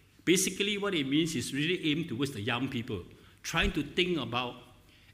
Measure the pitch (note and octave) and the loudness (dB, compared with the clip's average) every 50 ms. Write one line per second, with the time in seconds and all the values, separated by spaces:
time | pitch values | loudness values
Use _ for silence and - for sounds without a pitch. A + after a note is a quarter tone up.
0 | - - - - - D#3 F3+ F#3 F#3 - F#3 - G3+ G#3 G#3 G3 G3 G3+ F#3 D#3 | -20 -20 -16 -4 2 4 4 6 4 2 0 -2 -2 -2 0 0 0 0 0 0
1 | C#3 C3 C#3 D#3 E3+ D#3+ - B2 A2+ B2+ C#3+ C3+ D3+ E3 F#3 E3+ - D#3 D3 E3 | 0 2 2 2 2 2 0 -2 -4 -2 -2 0 0 0 0 0 0 0 0 0
2 | E3 - A#2+ A#2 C#3+ C3+ - G#2 G2+ B2 A#2 A#2+ C3+ B2 - A#2+ A2+ - A2 F2+ | 0 -4 -2 -2 -2 -2 -2 -4 -2 -2 0 0 0 -2 -2 -4 -4 -4 -6 -6
3 | E2+ - - - - - - - - - - D#3+ F#3+ G#3 F#3 D#3+ C#3 - - - | -6 -10 -16 -20 -20 -20 -20 -12 -8 -2 0 2 2 2 2 0 -2 -2 0 0
4 | F3+ F3+ F3 D3 B2 A2+ A#2+ B2 B2+ B2 - - - - - - - - - - | 2 2 2 0 0 0 -2 -2 -2 -2 -6 -10 -16 -20 -20 -20 -20 -20 -20 -20
5 | - - | -20 -20